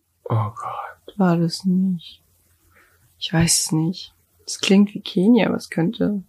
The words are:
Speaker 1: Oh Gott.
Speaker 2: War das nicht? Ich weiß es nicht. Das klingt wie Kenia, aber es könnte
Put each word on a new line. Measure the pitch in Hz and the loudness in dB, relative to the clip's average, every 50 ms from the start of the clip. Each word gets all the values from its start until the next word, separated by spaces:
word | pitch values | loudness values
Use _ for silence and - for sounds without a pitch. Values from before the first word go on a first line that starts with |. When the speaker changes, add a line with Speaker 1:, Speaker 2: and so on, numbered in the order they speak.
| _ _ _ _ - | _ _ _ _ -6
Speaker 1:
Oh | - 120 110 107 104 | -2 -2 0 0 -2
Gott. | - - - - - - - - - _ _ - - 208 | -6 -10 -12 -10 -10 -10 -12 -14 -16 _ _ -12 -4 0
Speaker 2:
War | 190 180 170 170 | 2 2 2 2
das | 165 165 - - - | 2 0 -2 -2 -2
nicht? | 190 180 185 190 190 180 165 - - - - _ _ _ _ _ _ _ _ _ _ _ _ _ _ _ _ _ _ _ - | 0 0 0 0 0 -2 -4 -6 -12 -20 -20 _ _ _ _ _ _ _ _ _ _ _ _ _ _ _ _ _ _ _ -14
Ich | - - 185 | -10 -4 0
weiß | 165 165 165 - - - | 2 2 2 2 0 -2
es | - 165 | 0 0
nicht. | 156 160 165 180 - - - _ _ _ _ _ _ _ | 0 0 -2 -4 -6 -10 -20 _ _ _ _ _ _ _
Das | - - - | -14 -10 -4
klingt | - - 196 196 202 202 - | 2 4 6 6 6 4 2
wie | 190 | -8
Kenia, | - - - 180 180 220 247 226 - - | -10 -6 -2 0 4 4 4 4 4 2
aber | - | 0
es | - - - | -2 -6 -6
könnte | - 170 160 202 233 - 180 185 208 196 185 | -4 -2 -2 0 0 0 -2 -2 -2 -4 -8